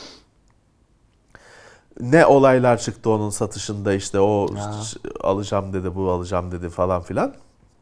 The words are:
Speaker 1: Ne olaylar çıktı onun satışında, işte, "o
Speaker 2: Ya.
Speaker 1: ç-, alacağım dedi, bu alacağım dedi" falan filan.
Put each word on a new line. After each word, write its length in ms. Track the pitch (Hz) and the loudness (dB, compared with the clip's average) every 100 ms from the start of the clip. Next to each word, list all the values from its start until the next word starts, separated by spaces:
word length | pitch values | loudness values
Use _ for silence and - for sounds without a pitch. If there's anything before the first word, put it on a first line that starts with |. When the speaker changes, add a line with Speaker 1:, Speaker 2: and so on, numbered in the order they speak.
| - - _ _ _ _ _ _ _ _ _ _ _ - - - - - _ - | -20 -20 _ _ _ _ _ _ _ _ _ _ _ -20 -20 -20 -20 -20 _ -10
Speaker 1:
Ne 260 | 120 160 147 | 2 4 6
olaylar 520 | 139 135 127 123 117 | 6 6 6 4 2
çıktı 320 | - - 113 | -2 -4 0
onun 200 | 110 104 | 0 -2
satışında, 640 | - 107 98 - 104 101 | -4 -6 -6 -8 -4 -2
işte, 260 | 98 98 101 | -2 0 2
"o 280 | 101 104 98 101 | 4 2 0 -4
Speaker 2:
Ya. 80 | |
Speaker 1:
ç-, 560 | 104 104 110 - - - | -8 -8 -10 -12 -12 -4
alacağım 520 | - 98 101 101 95 | -2 -2 -2 -4 -2
dedi, 220 | 95 92 92 | -4 -4 -4
bu 160 | 95 | -2
alacağım 400 | 90 90 92 90 | -2 -2 -4 -4
dedi" 180 | 90 87 | -8 -8
falan 320 | 87 92 90 | -2 -2 -2
filan. 320 | - 101 269 - - _ _ _ | -2 -4 -4 -6 -20 _ _ _